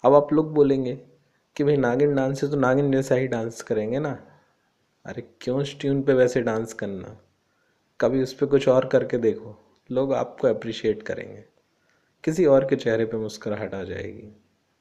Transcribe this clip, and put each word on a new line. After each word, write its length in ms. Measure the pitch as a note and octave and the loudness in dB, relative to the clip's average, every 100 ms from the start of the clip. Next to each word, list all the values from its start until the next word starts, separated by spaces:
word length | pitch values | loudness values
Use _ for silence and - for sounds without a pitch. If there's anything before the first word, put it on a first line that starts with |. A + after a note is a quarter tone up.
अब 100 | B2 | 6
आप 180 | C#3+ C#3+ | 6 6
लोग 220 | D3+ D#3 | 0 0
बोलेंगे 420 | D3+ C#3+ C3+ B2+ B2 - _ _ _ _ - | 2 4 4 -2 -6 -12 _ _ _ _ -2
कि 80 | |
"भाई 120 | C#3+ D3 | 0 2
नागिन 380 | B2 B2 D3 | 2 2 2
डांस 300 | C#3 C3+ C#3 | 2 -2 -2
है 60 | C#3+ | -2
तो 60 | D3 | 0
नागिन 360 | B2+ C3 C#3+ | 2 2 2
जैसा 220 | C3+ C3+ | 0 2
ही 120 | B2+ C3 | 0 0
डांस 360 | A#2+ A2+ A2 | -4 -6 -10
करेंगे 360 | - A2 G#3+ B2+ | -4 -4 -2 -4
ना।" 340 | D3+ A#2+ - _ _ _ _ _ _ _ - | -4 -8 -14 _ _ _ _ _ _ _ -14
अरे 160 | C3+ - _ | -14 -14 _
क्यों 200 | - C3 | -4 -4
उस 200 | C#3+ - | -4 -4
ट्यून 220 | C#3+ C#3 | -2 0
पे 100 | C3+ | 2
वैसे 300 | C3 B2 C3 | 4 4 2
डांस 300 | A#2 A2 A2+ | 0 -2 -4
करना, 480 | - G#2 F#2+ G2+ A2 _ _ _ _ _ _ _ _ | -8 -10 -10 -12 -18 _ _ _ _ _ _ _ _
कभी 220 | A#2+ C3 | 0 0
उस 100 | B2+ | -4
पे 140 | - C#3 | -4 0
कुछ 220 | C#3 C3+ | 2 4
और 200 | C3 B2+ | 2 4
करके 300 | C3 A#2+ B2 | 0 0 0
देखो, 580 | A2+ G2+ - G#2+ _ _ _ | 0 -2 -10 -20 _ _ _
लोग 240 | B2+ C3+ | -4 -2
आपको 340 | B2 B2 - C3 | -2 -4 0 0
appreciate 540 | A2 A2+ A2 A2 G#2+ | 0 -4 -4 -2 -2
करेंगे। 420 | - - G2+ G2+ G#2 _ _ _ _ _ _ _ | -6 -10 -10 -18 -20 _ _ _ _ _ _ _
किसी 220 | - D#3+ E3 | -4 2 6
और 220 | C3+ C3+ | 6 4
के 80 | C3+ | -2
चेहरे 280 | A#2 A2+ | 0 0
पे 120 | A2+ A2+ | -2 -4
मुस्कुराहट 580 | G#2+ - A2+ G#2 G#2+ | -8 -8 -8 -6 -6
आ 80 | G2 | -8
जाएगी, 600 | F#2 F#2 F#2+ G#2 G#2+ - _ _ _ _ | -8 -10 -10 -14 -18 -20 _ _ _ _